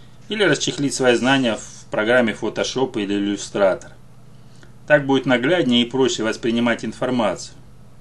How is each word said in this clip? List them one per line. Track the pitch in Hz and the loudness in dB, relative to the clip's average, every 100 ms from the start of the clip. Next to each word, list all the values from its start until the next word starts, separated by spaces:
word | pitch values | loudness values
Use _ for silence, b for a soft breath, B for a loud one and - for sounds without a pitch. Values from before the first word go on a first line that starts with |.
| B B - | B B -8
Или | 214 | 0
расчехлить | 190 - - - 139 | 2 2 -2 -2 -2
свои | - 127 117 | 2 4 4
знания | 123 135 123 107 | 4 2 2 -2
в | - - - | -6 -18 -8
программе | 110 107 127 117 101 | -2 2 2 2 -2
Photoshop | 107 110 98 127 - 113 | -4 -4 -4 -2 -2 -2
или | 98 101 | -2 -2
Illustrator. | 101 101 - 107 98 73 - - - - - - B B B B - | -2 -4 -4 0 2 0 -6 -20 -20 -20 -20 -20 B B B B 2
Так | 147 135 | 2 4
будет | 135 139 | 0 2
нагляднее | 123 131 180 131 120 | 0 2 0 2 2
и | 120 | 2
проще | 131 127 - | 0 0 0
воспринимать | 110 107 117 117 117 110 | -4 -4 -2 0 0 -2
информацию. | 113 - 127 123 104 85 - - - - - - | -4 -6 -4 -2 -2 -4 -10 -18 -20 -20 -20 -20